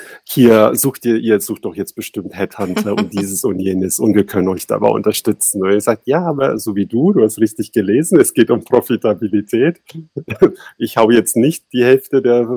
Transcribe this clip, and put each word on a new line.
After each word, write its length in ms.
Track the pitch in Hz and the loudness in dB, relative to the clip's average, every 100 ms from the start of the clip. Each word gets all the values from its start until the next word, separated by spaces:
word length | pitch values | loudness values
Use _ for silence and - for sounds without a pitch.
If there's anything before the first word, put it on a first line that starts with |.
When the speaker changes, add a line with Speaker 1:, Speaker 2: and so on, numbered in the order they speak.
| - - - | -20 -20 -4
Speaker 1:
hier 500 | 139 117 110 110 127 | 4 6 6 4 2
sucht 300 | 135 - 120 | -4 -4 -2
ihr, 100 | 110 | 0
ihr 240 | 110 104 | 2 0
sucht 240 | - 104 | -2 -8
doch 100 | 98 | -10
jetzt 220 | 82 95 - | -8 -10 -12
bestimmt 420 | - 107 87 92 | -12 -10 -10 -8
Headhunter 560 | 95 - 95 90 107 | -8 -6 -6 -4 -4
und 200 | 101 92 | -4 -4
Speaker 2:
<laughs> 0 | |
Speaker 1:
dieses 320 | 101 98 95 117 | -6 -6 -4 -4
und 140 | 92 | -4
jenes 380 | 95 92 92 - | -4 -2 -4 -2
und 160 | 113 | 2
wir 120 | 101 95 | 2 2
können 240 | 101 92 | 0 -2
euch 180 | 87 - | -4 -4
dabei 220 | 107 110 | 0 0
unterstützen." 720 | 110 101 - - - - 98 | 0 -2 -2 -4 -4 -4 -2
Und 80 | 95 | 0
ich 140 | 104 - | 0 0
sag, 160 | 110 | -4
"Ja, 220 | - 156 175 | -2 -2 -2
aber 320 | 143 135 113 | -2 -2 -2
so 180 | 113 98 | -4 -4
wie 100 | 95 | -4
du, 280 | 117 180 | 0 0
du 100 | 190 | 2
hast 160 | 107 - | 2 0
richtig 320 | 110 - - | -4 -4 -6
gelesen, 480 | 110 98 120 165 170 | -4 0 0 2 2
es 140 | - | 4
geht 180 | - 110 | 2 0
um 100 | 120 | 0
Profitabilität. 1200 | - 123 - 117 113 98 104 104 104 113 151 170 _ | 0 -2 0 -2 -2 -2 -2 -4 -2 -2 -2 -4 _
<laughs> 920 | 165 156 139 - - 180 - - - | -20 -16 -14 -10 2 2 2 -16 -10
Ich 200 | 117 120 | -4 0
hau 120 | 110 | 4
jetzt 280 | 117 - 117 | 4 2 0
nicht 260 | 139 - _ | 0 -2 _
die 140 | 123 120 | 0 4
Hälfte 360 | 135 - 135 | 4 2 0
der, 280 | 120 120 117 | 2 0 0